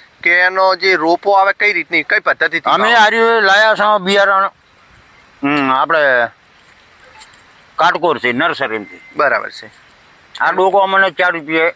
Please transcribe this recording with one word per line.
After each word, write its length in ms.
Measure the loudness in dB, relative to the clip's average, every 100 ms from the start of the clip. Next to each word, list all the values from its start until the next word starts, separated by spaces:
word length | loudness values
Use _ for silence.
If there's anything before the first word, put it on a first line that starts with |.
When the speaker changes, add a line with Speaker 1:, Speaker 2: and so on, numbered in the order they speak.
| -20 _
Speaker 1:
કે 60 | 0
એનો 460 | 2 2 2 0 0
જે 200 | 0 0
રોપો 360 | 0 0 2
આવે, 220 | 2 2
કઈ 200 | 0 -2
રીતની, 300 | -2 -4 -4
કઈ 160 | -2 -2
પદ્ધતિથી 520 | -2 -2 -2 -4 -2
Speaker 2:
અમે 220 | 0 2
Speaker 1:
વાવો? 120 | 2 2
Speaker 2:
આ 40 |
રીતે 320 | 2 2 2
લાયા 340 | 2 2 2 2
છે 280 | 0 0
બિયારણ, 460 | 0 0 2 2 -2 -6 _ _ _ _ _ _ _ _
હમ, 280 | -4 -2 0
આપણે 300 | 0 0 0 2 0 -2 -6 _ _ _ _ _ _ -20 -20 -20 _ _ _ _ -2
કાટકોર 440 | -2 0 -2 -2
છે, 120 | -2
નર્સરીમાંથી. 680 | -2 -4 -4 -6 -8 -10 -20 -12 -2
Speaker 1:
બરાબર 340 | -2 -2 -6
છે. 220 | -16 -20 -20 _ _ _ _ _ -6
Speaker 2:
આ 100 | -4
ડોકો 280 | 0 0 2
અમને 320 | 0 0 0
ચાર 220 | 0 -2
રૂપિયે 400 | -2 -4 -2 -2